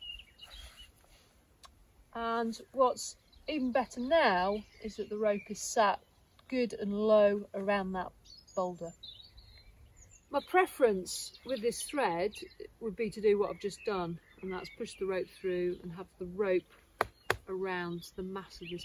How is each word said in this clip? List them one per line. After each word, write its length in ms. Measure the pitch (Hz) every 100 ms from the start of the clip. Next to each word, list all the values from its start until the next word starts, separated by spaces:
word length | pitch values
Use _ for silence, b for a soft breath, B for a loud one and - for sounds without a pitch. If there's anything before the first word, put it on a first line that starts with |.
| - - - - - - - - - _ _ - _ _ _ _ - - - _ _
And 440 | 233 226 226 233 226 -
what's 440 | 254 254 - - - _ - -
even 240 | 302 254
better 280 | 254 240 -
now 640 | 247 330 269 180 185 208 208 -
is 140 | 220 202
that 120 | 202
the 80 | 208
rope 260 | 214 202 -
is 120 | 208
sat 400 | - - 208 - _ _ _ _ -
good 260 | 254 240
and 180 | - 208
low 560 | 202 214 214 208 208 202
around 380 | 202 196 202 190
that 200 | 185 180 - - - -
boulder. 380 | - 180 175 170 - - - - - - - - - - - - - _
My 100 | 277 -
preference 880 | 359 370 - 254 196 175 - - - -
with 160 | 254
this 200 | 233 220
thread 500 | - 294 226 170 202 - 370 - - _
would 160 | 226 185
be 140 | 220
to 100 | 214
do 180 | 208 202
what 120 | 196
I've 100 | 175
just 240 | 208 - -
done, 320 | 196 175 170 - -
and 120 | 185
that's 160 | 185 - -
push 180 | 226 -
the 80 | 190
rope 200 | 185 175 -
through 380 | 185 180 180 175
and 100 | 180
have 140 | 170 190 -
the 80 | 180
rope 360 | 180 208 185 - - - - - - - - -
around 600 | 190 190 180 175 175 170 -
the 60 |
mass 380 | 185 190 180 -
of 80 | 175
this 140 | 175